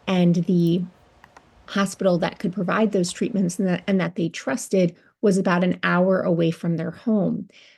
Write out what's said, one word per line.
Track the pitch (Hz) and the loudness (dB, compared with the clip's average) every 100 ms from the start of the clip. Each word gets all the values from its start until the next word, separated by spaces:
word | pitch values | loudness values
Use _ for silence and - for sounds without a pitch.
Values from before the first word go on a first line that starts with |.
| - | -2
and | 185 175 170 | 2 4 2
the | 170 175 170 180 175 _ _ _ - - _ _ - | 2 2 4 0 -4 _ _ _ -20 -20 _ _ -6
hospital | 202 196 - 190 175 | -2 -2 0 0 2
that | 175 - | 0 -4
could | 180 | -6
provide | 190 175 - 220 | -4 -2 0 2
those | 202 175 | 0 -2
treatments | - 202 190 175 - | -4 -4 -2 -2 -2
and | 190 | -2
that, | 175 - | -2 0
and | 190 | 0
that | 165 - | 0 -2
they | 165 | -4
trusted | - - 262 - 190 175 - _ - | -4 -6 -6 0 2 2 -2 _ -2
was | 208 196 | 0 2
about | 185 175 | 2 2
an | 185 180 | 0 0
hour | 180 175 185 185 | 0 2 2 2
away | 185 165 165 | 0 0 0
from | 165 175 165 | -2 -4 -4
their | 165 | -6
home. | - 233 214 170 160 - - - | -6 -2 0 0 -4 -8 -18 -20